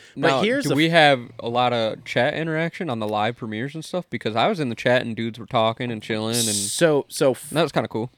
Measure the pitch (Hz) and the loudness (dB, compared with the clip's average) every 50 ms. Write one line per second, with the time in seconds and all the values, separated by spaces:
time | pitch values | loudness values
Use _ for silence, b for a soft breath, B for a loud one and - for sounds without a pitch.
0 | B B B B - 120 135 131 120 214 247 285 269 147 139 139 160 165 165 170 | B B B B 2 2 4 4 2 2 2 0 0 0 2 2 4 4 6 6
1 | 156 143 139 123 120 120 - - - 117 117 120 123 123 120 117 113 110 - - | 8 8 6 4 0 -8 -12 -8 -6 -2 0 2 2 2 2 2 0 -2 -2 -6
2 | - - - 131 120 143 151 - 160 165 160 156 165 170 - - 190 147 123 113 | -8 -4 0 2 2 2 0 -2 -4 -2 -2 -2 -2 -4 -4 -6 -6 -4 -4 -4
3 | 110 104 107 104 104 113 120 - - 110 107 107 120 139 143 160 151 - - 180 | -2 -2 0 0 0 0 -2 -4 -8 -8 -6 -6 -6 -6 -8 -10 -12 -8 -8 -8
4 | 170 - - 117 - 120 107 113 120 180 220 170 151 123 113 - - 127 123 127 | -8 -6 -8 -6 -4 -2 0 2 2 2 2 0 -2 -4 -4 -2 2 2 2 2
5 | 120 123 110 104 113 117 110 120 110 - - 120 110 113 113 - 127 120 117 107 | 2 -2 -6 -6 -6 -6 -6 -8 -10 -2 0 2 2 2 0 -2 -6 -6 -6 -8
6 | - - 113 107 110 110 117 120 117 110 104 101 101 101 - - 170 165 151 139 | -6 -4 -4 -2 -2 -2 -2 0 0 0 -2 -2 -4 -4 -2 2 2 4 4 2
7 | - - - - 160 135 123 - - - - 147 170 143 - 165 117 110 - 113 | 0 -2 -2 0 2 2 2 0 -6 -6 -2 -2 -2 0 -2 -4 -4 -4 -4 -6
8 | 110 123 _ | -8 -8 _